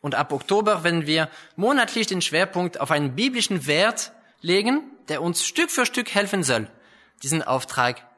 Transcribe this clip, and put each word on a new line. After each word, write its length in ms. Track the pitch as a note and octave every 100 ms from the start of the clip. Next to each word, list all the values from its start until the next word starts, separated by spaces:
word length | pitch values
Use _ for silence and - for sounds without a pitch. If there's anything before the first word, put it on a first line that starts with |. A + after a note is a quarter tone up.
Und 120 | D3
ab 180 | F3 C#3+
Oktober 520 | C#3+ - G3+ G#3+ G3
werden 240 | E3 E3+ D3+
wir 240 | D#3+ D#3 - - -
monatlich 500 | G#3 C#4 A#3 A#3 G#3+
den 160 | F#3
Schwerpunkt 580 | - D#3 F#3+ F3+ F3+ -
auf 120 | C#3
einen 240 | D3+ D3 C3
biblischen 500 | B3+ B3 G#3+ F#3 C#3
Wert 460 | D3 G#3 A3 - - _ _
legen, 420 | E3 F#3+ G#3+ C#4 D#4 - -
der 160 | D3
uns 220 | E3 E3+ -
Stück 260 | - E4+
für 160 | - A#3+
Stück 260 | - A#3
helfen 300 | G3+ G3+ G3+
soll, 260 | C#3+ A#2 G#2 - - - _ _
diesen 180 | - D#3+
Auftrag 680 | - C3 - - B2 B2+ -